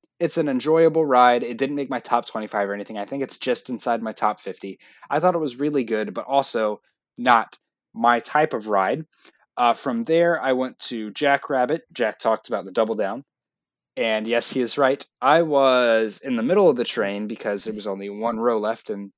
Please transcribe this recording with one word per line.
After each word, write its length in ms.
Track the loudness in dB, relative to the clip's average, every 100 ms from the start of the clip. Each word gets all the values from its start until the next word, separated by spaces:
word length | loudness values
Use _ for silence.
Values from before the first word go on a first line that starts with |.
| _ -4
it's 180 | -2 0
an 100 | -2
enjoyable 580 | -2 2 4 4 4 4
ride. 380 | 6 6 6
It 140 | 0 -4
didn't 180 | -4 -4
make 140 | -6
my 100 | -8
top 260 | -2 -2 -2
twenty-five 420 | -8 -6 -4 -2
or 40 |
anything. 240 | -4 -8 -10
I 80 | -8
think 180 | -6
it's 140 | -8 -6
just 320 | -4 -4 -4
inside 320 | -6 -2 -2
my 120 | -4
top 260 | -4 -4 -4
fifty. 400 | -8 -12 -12 -14 -20 _ -4
I 100 | 0
thought 160 | 2 2
it 40 |
was 180 | -2 -2
really 240 | -2 0
good, 300 | 0 -2 -2
but 120 | -6 0
also 560 | 0 0 0 -2 -4 _ _ _ -2
not 400 | 4 4 4 -8 _ _ _
my 260 | 0 2 2
type 340 | 2 0 0
of 140 | -2 -2
ride. 380 | 0 2 -2 -6 _ -20 _ _ 0
Uh, 160 | 0
from 300 | 0 -2 -4 0
there, 360 | 2 2 0
I 120 | 0
went 260 | -2 -2 -8
to 320 | -10 -8 -8
Jackrabbit. 720 | -2 0 0 0 0 0 -2 -6
Jack 260 | -4 -4 -2
talked 280 | -2 -2 -2
about 180 | -6 -4
the 60 |
Double 240 | -2 0 0
Down. 280 | -4 -6 -14 _ _ _ _ _ _ -4
And 300 | -2 -2 0
yes, 240 | -2 0
he 100 | -2
is 160 | -2 0
right. 260 | 0 0 -6 _
I 220 | 4 4
was 760 | 4 4 4 4 4 4 2 -4
in 120 | -4 -2
the 60 |
middle 240 | 2 4 6
of 60 | 4
the 60 |
train 440 | 0 -2 -2 -4 -6
because 360 | -6 -4 -4
there 120 | -6 -8
was 100 | -8
only 240 | -8 -8
one 300 | -6 -4 0
row 180 | 0 0
left, 300 | 0 -4 -8
and 220 | -10 -12